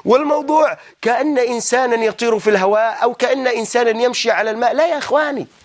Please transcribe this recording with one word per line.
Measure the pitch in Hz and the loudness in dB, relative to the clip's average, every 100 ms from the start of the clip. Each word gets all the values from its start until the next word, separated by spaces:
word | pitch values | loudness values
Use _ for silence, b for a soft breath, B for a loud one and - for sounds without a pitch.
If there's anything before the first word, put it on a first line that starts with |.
والموضوع | - 247 294 294 285 311 302 - B B | 0 2 2 -2 0 2 2 -2 B B
كأن | 220 240 302 269 | -2 0 0 0
إنسانا | 240 233 - 247 254 226 | -2 -2 -2 0 0 0
يطير | 220 - 233 220 | -2 -2 -2 0
في | 214 | 2
الهواء | 202 190 214 226 - | 2 2 0 0 0
أو | 240 | -2
كأن | 240 247 269 254 | 0 0 2 0
إنسانا | 233 220 240 233 220 | -2 -2 0 0 2
يمشي | 247 240 226 | 0 0 0
على | 202 214 | 0 0
الماء. | 220 240 | 0 0
لا | 254 330 | 0 0
يا | 302 | -2
إخواني، | - 277 302 277 143 _ | 0 0 0 -4 -8 _